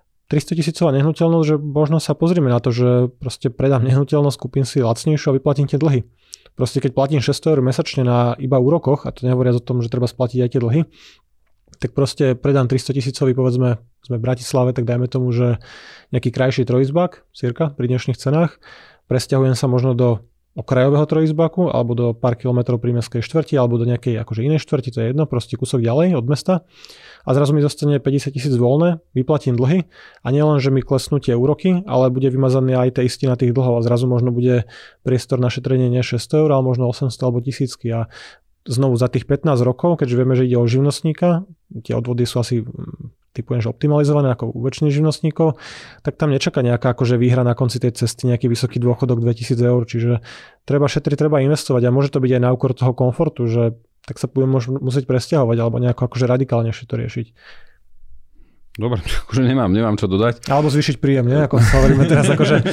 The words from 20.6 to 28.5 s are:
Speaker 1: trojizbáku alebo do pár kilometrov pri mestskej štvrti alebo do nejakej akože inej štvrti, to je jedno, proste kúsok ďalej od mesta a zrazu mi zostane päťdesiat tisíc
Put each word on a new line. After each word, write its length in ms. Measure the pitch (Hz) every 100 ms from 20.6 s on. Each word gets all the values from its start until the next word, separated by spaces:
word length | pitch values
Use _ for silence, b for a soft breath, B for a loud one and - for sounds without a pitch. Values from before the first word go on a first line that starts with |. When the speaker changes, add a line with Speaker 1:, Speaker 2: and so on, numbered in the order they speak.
| - 127 135 147 151
Speaker 1:
trojizbáku 680 | 156 160 156 165 185 175
alebo 220 | 120 120
do 140 | 120 120
pár 240 | 117 123 117
kilometrov 460 | 127 123 120 120
pri 80 | 120
mestskej 300 | 120 - 117
štvrti 340 | - 160 151 143
alebo 240 | 123 117
do 60 | 120
nejakej 320 | 120 127 110
akože 240 | 113 110
inej 160 | 135 156
štvrti, 320 | - 139 123
to 80 | 117
je 80 | 113
jedno, 160 | 139
proste 320 | 151 120 - -
kúsok 240 | 127 131
ďalej 400 | 113 131 180 156
od 60 | 117
mesta 400 | 147 - 180 - B B B B B
a 80 | -
zrazu 220 | 135 143
mi 100 | 147
zostane 320 | 147 - 147 143
päťdesiat 380 | 135 139 139
tisíc 180 | 135 143